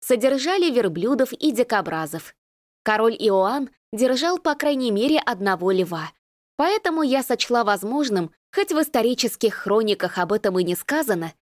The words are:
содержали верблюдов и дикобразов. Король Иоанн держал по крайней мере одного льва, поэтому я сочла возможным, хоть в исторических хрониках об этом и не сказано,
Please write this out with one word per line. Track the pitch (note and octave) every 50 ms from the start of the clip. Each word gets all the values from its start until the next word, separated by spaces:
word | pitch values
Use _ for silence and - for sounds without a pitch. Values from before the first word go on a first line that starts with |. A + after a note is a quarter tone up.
содержали | - - B3+ A3 A#3+ C4 C#4 C4 C4+ E4+ F#4+ G4+ F4 E4
верблюдов | B3 A#3+ G#3+ F#3 D#3 E3+ F#3 A#3+ C#4+ B3 C4 -
и | - - - D#4
дикобразов. | A3+ A3+ A#3+ - A3+ G3+ D#3+ - E3 D#3+ D#3+ D3+ - D#3+ - - - _ _ _ _ _ _ _ _ _
Король | - A3 G#3+ G#3+ A3 A#3 A#3 -
Иоанн | G#3+ G#3+ G3 F#3+ F#3+ G3+ C4 D4 C4+ - _ _ _ _
держал | - G#3 B3+ B3 C4 B3+ D4+ F4 F4+ F4
по | - E4 C#4+
крайней | D4 D4+ D4 C#4+ C4 B3+ A#3
мере | G3+ G3+ A#3+ D4 D#4 D4
одного | - B3 A#3 F3+ G3+ G3 F#3 E3+ F3+ F#3+
льва, | F#3+ F#3 F3+ E3+ F3 D#3+ D#3 - - _ _ _ _ _ _ _ _
поэтому | - D4 F4+ G#4 A4 - F4+ D#4+ D#4+
я | D#4 C4 C4 C4+
сочла | B3 - B3 A3+ - - A#3+ A#3 A3+
возможным, | G#3 G3+ F#3 G3 G#3+ B3+ D4 D4 B3 G3+ F3+ E3+ D#3 - _ _ _
хоть | - G4 G4+ -
в | E4 D#4
исторических | D#4 - - A#3+ A3 B3 B3 - - A3 - - - G#3 -
хрониках | - - F#3+ G3+ A3+ A3 G#3 G3 - F#3 F3+ - F#3
об | F3+ E3
этом | G#3 A3 - G3+ F#3 F#3
и | F3+
не | F3 F3
сказано, | - - - C#4 D#4+ D4+ A#3 G3 E3+ E3 D#3+ - _ _ _